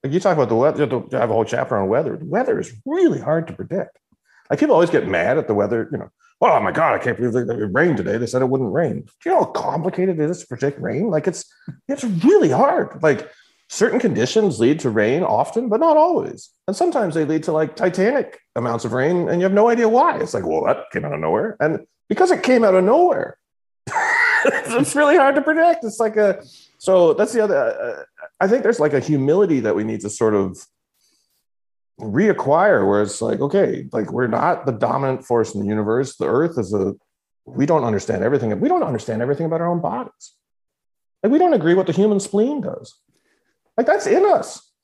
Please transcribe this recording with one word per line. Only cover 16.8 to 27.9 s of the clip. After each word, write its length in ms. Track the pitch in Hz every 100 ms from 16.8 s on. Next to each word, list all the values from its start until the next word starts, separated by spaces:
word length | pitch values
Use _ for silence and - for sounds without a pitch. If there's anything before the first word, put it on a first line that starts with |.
| 359 311 196 160
they 80 |
lead 200 | 151 156
to, 100 | 156
like, 240 | 156 156 -
titanic 600 | 190 180 196 277 - - _ -
amounts 260 | 120 117
of 80 | 117
rain, 380 | 127 139 180 165
and 100 | 175
you 40 |
have 100 | 190
no 160 | 202 226
idea 180 | 233 226
why. 300 | 240 339 -
It's 160 | 226
like, 120 | - 87
"Well, 200 | 113 -
that 260 | 131 -
came 140 | 82 76
out 80 |
of 80 | 76
nowhere." 340 | 80 98 208 214
And 260 | 151 156 - _ _
because 200 | 214 359
it 120 | -
came 220 | - 254 220
out 100 | 185
of 80 |
nowhere, 540 | 185 277 359 - - - _ _ _ _ -
<laughs> 0 | - - - - - -
it's 480 | - - 240 285 277
really 200 | 294 330
hard 200 | 269 277
to 60 |
predict. 440 | 285 311 339 339 226
It's 160 | -
like 160 | 220 214
a, 260 | 208 190 - - _ _
so 360 | - 190 170
that's 180 | 156 156
the 100 | 240
other, 140 | 214 147
uh, 460 | 117 - 120